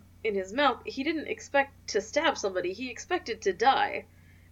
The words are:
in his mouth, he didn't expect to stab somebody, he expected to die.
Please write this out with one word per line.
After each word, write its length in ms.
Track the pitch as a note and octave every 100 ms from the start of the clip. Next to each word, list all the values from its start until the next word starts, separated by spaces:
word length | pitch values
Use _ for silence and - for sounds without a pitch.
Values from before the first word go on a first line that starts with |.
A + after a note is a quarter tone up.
| - -
in 120 | A3
his 180 | G3 F#3+
mouth, 280 | A#3 C#4+ A3+
he 180 | - C4
didn't 240 | C4+ D#4+ A3+
expect 600 | A3 - C#4 C4 - -
to 120 | G#3
stab 360 | G3+ D4 D#4+ G3+
somebody, 340 | G3+ F3+ F3
he 180 | G3 B3+
expected 520 | A3+ - F4 D4 G#3
to 100 | G3
die. 520 | F#3 A#3+ C4+ G3+ - - - - - -